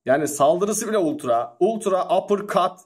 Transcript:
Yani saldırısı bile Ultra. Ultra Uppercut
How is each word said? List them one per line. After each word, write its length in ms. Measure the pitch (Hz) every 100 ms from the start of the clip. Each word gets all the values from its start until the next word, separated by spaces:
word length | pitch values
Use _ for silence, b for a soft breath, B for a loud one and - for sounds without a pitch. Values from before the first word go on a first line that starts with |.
| 127
Yani 220 | 143 147
saldırısı 600 | - 143 175 202 208 220
bile 100 | 214
Ultra. 600 | 160 - 127 117 117 -
Ultra 580 | 190 214 202 185 165 180
Uppercut 640 | - 202 202 190 175 -